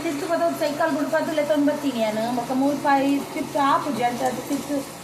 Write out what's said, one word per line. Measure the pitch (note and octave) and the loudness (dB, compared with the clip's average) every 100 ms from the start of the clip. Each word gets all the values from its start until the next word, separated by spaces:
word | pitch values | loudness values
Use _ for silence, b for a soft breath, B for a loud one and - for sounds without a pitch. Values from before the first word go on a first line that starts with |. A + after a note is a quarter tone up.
ತಿರ್ತು | E4+ C#4+ E4 | -2 -4 -2
ಬತ್ತೊಂದು | E4+ E4+ - | 0 0 0
ಸೈಕಲ್ | D4+ D4 D#4+ | -2 0 0
ಬುಡ್ಪದ್ದು | C#4 C#4 D#4 C#4+ | 0 0 0 0
ಲೆತ್ತೊಂದು | D#4 D4 D4+ C#4+ | 0 2 2 2
ಬರ್ತೀನಿ | D4 C#4 A#3+ | 2 -2 0
ನಾನು. | A3 G#3+ A3+ B3 | 0 0 -2 -2
ಬೊಕ | A#3+ | -2
ಮೂರು | C4 C#4 C#4+ | 2 2 2
ರೂಪಾಯಿ | D4 C#4 C#4 C#4 | 4 4 4 2
ತಿರ್ತು | - D#4+ D4 D#4 | -2 -6 -4 0
ಆಪುಜಿ | C#4 E4 D#4 A3+ | 4 2 2 0
ಅಂತ | A#3+ B3 | 0 0
ಅದು | C4 B3+ - | -2 -2 -4
ತಿರ್ತು | C#4 - C#4+ - - | -4 -2 -4 -6 -12